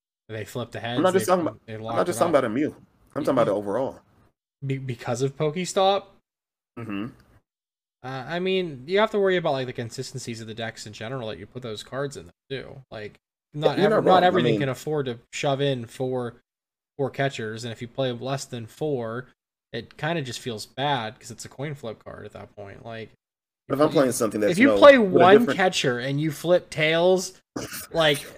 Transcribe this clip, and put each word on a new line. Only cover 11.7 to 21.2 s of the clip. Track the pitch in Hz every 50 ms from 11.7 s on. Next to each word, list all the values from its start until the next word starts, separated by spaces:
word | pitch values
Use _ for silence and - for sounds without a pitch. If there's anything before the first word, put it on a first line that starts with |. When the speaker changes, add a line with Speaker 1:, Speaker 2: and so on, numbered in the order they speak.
| 107 101 -
Speaker 1:
cards | - - 131 143 143 139
in | 95 80
them | 87 - _ _ _
too. | 135 127 120 123 - 139 131 _
Like, | - 110 107 101 - _ _ _ _ _ _ _ _
not | 147 151 151 139 143
Speaker 2:
You're | 185
Speaker 1:
ev-, | 220
Speaker 2:
not | 220 190 156
Speaker 1:
not | 170 185
Speaker 2:
wrong. | 185 175
I |
Speaker 1:
everything | 180 180 185 175 120 113
Speaker 2:
mean | 104
Speaker 1:
can | 139 131
afford | 127 - - 151 156 151 139
to | 127 120 120 - _ -
shove | - - 147 139 131
in | 143 143 135 127 113
four, | 113 - - 131 127 127 127 123 117 113 - _ _ _ _ _ _ _ _ _ _ _ -
four | 139 127
catchers, | - - 139 139 135 - 117 110 110 113 117
and | 120 110
if | -
you | 120
play | 117 - - 135 131
less | 123 117 117 127 139 135 -
than | - - 117 113
four, | 110 - - 156 156 143 123 117 113 113 123 139 - _ _ _ _ _ _ _ _ -
it | 117 - - -
kinda | - - 156 170 170 143
just | 127 113 -
feels | - 127 113 107 -
bad | - _ - 135 147 143 127 113 110 117 -